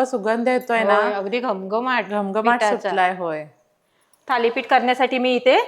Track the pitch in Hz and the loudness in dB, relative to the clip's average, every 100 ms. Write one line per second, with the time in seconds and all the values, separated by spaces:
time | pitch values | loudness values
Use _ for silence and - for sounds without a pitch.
0 | 262 254 208 233 240 254 247 233 208 208 | 0 -2 -2 0 0 0 0 0 2 2
1 | 208 202 196 247 247 190 190 220 254 240 | 2 -2 -4 -4 -4 -6 -4 -4 -2 -2
2 | 185 208 196 208 226 214 214 208 196 185 | -2 -4 -2 -2 0 2 0 0 -2 0
3 | 180 185 170 151 151 _ _ _ _ _ | 0 0 -6 -6 -10 _ _ _ _ _
4 | _ _ - 247 233 247 254 262 240 247 | _ _ -4 0 0 -2 2 2 2 2
5 | 254 262 254 247 254 330 | 0 2 0 2 4 4